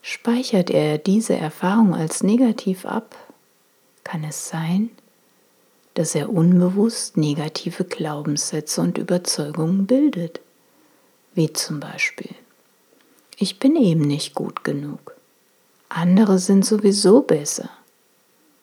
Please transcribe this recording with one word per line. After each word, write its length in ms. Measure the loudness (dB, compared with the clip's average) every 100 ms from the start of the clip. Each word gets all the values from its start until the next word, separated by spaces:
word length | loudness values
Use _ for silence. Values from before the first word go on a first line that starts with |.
| -12
Speichert 640 | -6 -2 -2 0 0 2
er 300 | 0 0 -2
diese 360 | 0 0 0
Erfahrung 600 | -2 -4 -4 0 4 4
als 280 | 2 -4 -2
negativ 600 | 0 2 2 0 -4 -6
ab, 320 | -6 -8 -8 -20 -20 -20 _ _ _ _ _ _
kann 180 | -12 -8
es 260 | -8 -10 -8
sein, 400 | -6 -2 -2 -2 -6 _ _ _ _ _ _ _ _ _
dass 200 | -4 -2
er 160 | -2 -2
unbewusst 840 | 2 4 6 4 2 0 -2 -6 -2
negative 680 | 0 -2 -4 -6 -10 -8
Glaubenssätze 960 | -8 -6 -6 -6 -4 -4 -4 -6 -6 -2
und 160 | -2 -2
Überzeugungen 880 | -2 -2 -2 -6 -6 -4 -2 0 2
bildet, 540 | 2 2 0 -8 -10 _ _ _ _ _ _ _ _ _
wie 180 | -2 0
zum 260 | -2 -6 -8
Beispiel: 540 | -10 -6 -6 -6 -16 -16 _ _ _ _ _ _ _ _ _ -6
„Ich 200 | -6 0
bin 180 | 2 4
eben 260 | 4 4
nicht 320 | 2 -2 -6
gut 280 | -8 -8 -6
genug. 540 | -6 -6 -8 -14 -18 -20 _ _ _ _ _ _ _
Andere 500 | -2 4 6 6 4
sind 280 | 4 2 4
sowieso 560 | 2 2 4 6 6
besser. 480 | 4 0 -2 -8 -10 -18 _ _ _ _ _ _ _ _